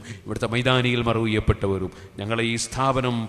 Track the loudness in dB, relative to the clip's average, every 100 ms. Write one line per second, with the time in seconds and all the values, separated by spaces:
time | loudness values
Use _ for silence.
0 | -10 -14 -8 -4 -2 0 2 4 4 2
1 | 2 2 2 2 2 2 0 -2 -4 -8
2 | -16 -10 -4 -2 0 -2 -4 0 0 2
3 | 0 0